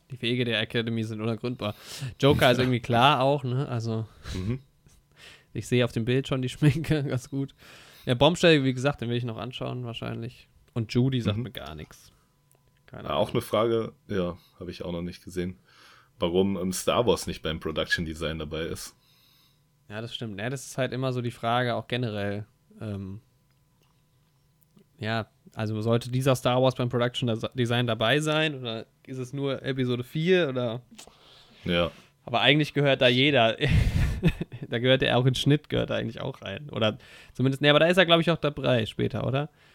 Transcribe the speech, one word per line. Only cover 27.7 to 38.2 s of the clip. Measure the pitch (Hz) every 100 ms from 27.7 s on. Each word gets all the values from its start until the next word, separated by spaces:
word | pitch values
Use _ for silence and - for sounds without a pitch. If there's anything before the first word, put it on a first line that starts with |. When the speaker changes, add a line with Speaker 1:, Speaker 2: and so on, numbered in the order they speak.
| 120 120
Speaker 1:
dabei | 110 113 143
sein | 156 151 156 135
oder | 120 113 - _ -
ist | 131
es | 123
nur | 139 139 131
Episode | 131 131 123 123
vier | 120 156 170 180 147
oder? | 127 120 120 - - - _ - - - -
Speaker 2:
Ja. | 90 87 85 - - _
Speaker 1:
Aber | - 117
eigentlich | 120 147 147
gehört | 143 143 131
da | 127
jeder, | 123 143 135 113 - 131 - - - -
<laughs> | - 175 - - - -
da | 120
gehört | 127 131
er | 135 120
auch | 131
in |
Schnitt, | 123 135 147 -
gehört | 120 113
er | 110
eigentlich | 113 -
auch | 135 -
rein. | 98 98 147
Oder | 110 110 131 - - -
zumindest, | - 131 135
nee, | 147
aber | 147
da | 160
ist | 185
er, | 170
glaub | 165